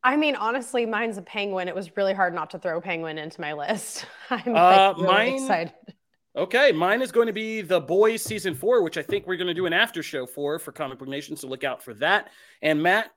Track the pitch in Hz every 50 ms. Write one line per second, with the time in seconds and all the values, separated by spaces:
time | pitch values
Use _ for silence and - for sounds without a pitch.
0 | - 254 262 294 311 302 277 220 202 220 233 269 240 233 - 247 233 220 220 208
1 | 233 226 214 190 180 - - 214 202 202 196 185 180 180 165 185 196 165 - -
2 | 196 190 190 175 190 180 170 170 156 156 - 180 - 185 160 170 170 190 175 165
3 | 165 160 156 156 151 160 160 - 160 147 151 147 143 147 220 202 - - - -
4 | - - - - - - 254 226 - 247 233 160 175 180 185 190 190 196 190 156
5 | 170 185 185 202 220 247 269 269 269 262 208 170 170 165 - - _ - - _
6 | _ _ _ _ _ _ _ - 165 185 - 240 285 277 196 156 170 180 202 240
7 | 262 247 170 233 233 226 202 208 220 220 220 220 202 156 185 175 151 127 170 190
8 | 214 220 226 214 - - 220 208 - 185 160 127 - 202 247 240 190 160 - 170
9 | 147 - 196 202 196 - 185 170 185 180 170 165 185 175 165 180 220 226 - 170
10 | 147 - - 143 127 123 - - 143 143 151 170 - - - - 156 135 127 -
11 | 139 131 139 139 139 - 156 143 - 131 131 127 143 139 127 - - - 113 104
12 | 131 160 190 208 208 - _ - - - - _ - 151 156 151 156 175 185 214
13 | 220 - _